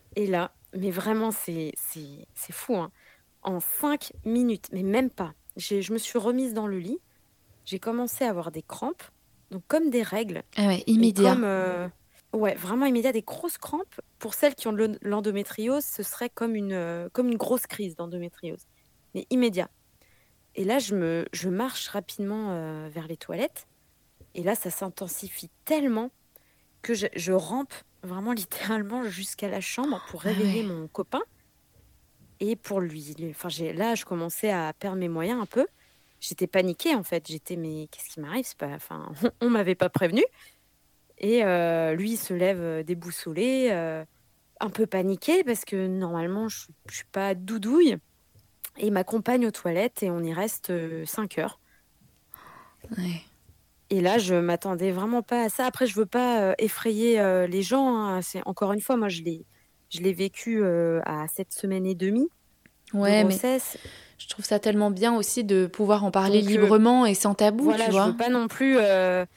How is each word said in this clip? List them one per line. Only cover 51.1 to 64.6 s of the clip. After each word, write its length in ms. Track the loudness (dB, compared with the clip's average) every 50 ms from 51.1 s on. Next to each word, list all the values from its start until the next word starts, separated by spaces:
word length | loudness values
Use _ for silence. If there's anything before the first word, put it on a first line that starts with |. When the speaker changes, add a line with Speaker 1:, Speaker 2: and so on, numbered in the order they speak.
| -6 -6 -6 -4 -4 -4
Speaker 1:
heures. 200 | -4 -4 -6 -10 _ _ _ _ _ _ _ _ _ _ _ _ _ _ -20 -20 -20 -20 -20 -20 -20 -20 _ _ -16 -12 -8 -6
Speaker 2:
Ouais. 240 | -4 -4 -6 -8 -10 _ _ _ _ -20 _ _ _ _ _ _ _ _
Speaker 1:
Et 120 | 0 2
là, 160 | 4 4 4 4
je 180 | 2 2 2
m'attendais 560 | 2 2 2 0 0 -2 -4 -2 0 0 0
vraiment 300 | 0 0 -2 0 0 -2 0
pas 200 | 0 0 0 0
à 60 | 0
ça. 160 | 0 0 -2
Après, 220 | -2 0 0 0 0
je 80 | 2
veux 100 | 0 0
pas, 360 | 0 2 2 2 2 4 4
euh, 120 | 4 2 2 2
effrayer, 600 | 0 0 -2 -2 -2 0 0 2 4 4 6 6
euh, 280 | 6 4 4 4 4 2
les 140 | 2 0 0
gens, 320 | 2 2 4 4 4 2
hein. 260 | 2 0 0 -2 -2
C'est, 200 | -4 -4 -6 -8 -6
encore 260 | -8 -4 -2 0 0
une 100 | 0 0
fois, 140 | 0 0 2 2
moi, 120 | 2 0
je 120 | -2 -4 -4
l'ai, 220 | -6 -6 -6 -10 -16 _ _ _ _ _ _ _ _
je 100 | -8 -2
l'ai 120 | 0 0 2
vécu, 480 | 2 -2 -4 -4 -6 -4 -2 0 2 2
euh, 380 | 4 4 4 2 2 2 0 0
à 220 | -2 -4 -4 -4 -4
sept 240 | -6 -6 -8 -8
semaines 340 | -8 -6 -4 -2 -2 0 0
et 100 | -2 0
demie 340 | 0 0 2 2 2 2 0 -2 _ _ _ _ _ _ _ _ _ _ -4 -2
de 40 | 2
Speaker 2:
Ouais, 240 | 4 6 6 6 6
mais 60 | 6
Speaker 1:
grossesse. 460 | 4 2 2 2 2 2 0 -4 -8 -12 -16 -18 -20 -20 -20 -20 _ -18
Speaker 2:
je 100 | -14 -12
trouve 180 | -10 -10 -2
ça 140 | 0 0
tellement 320 | 2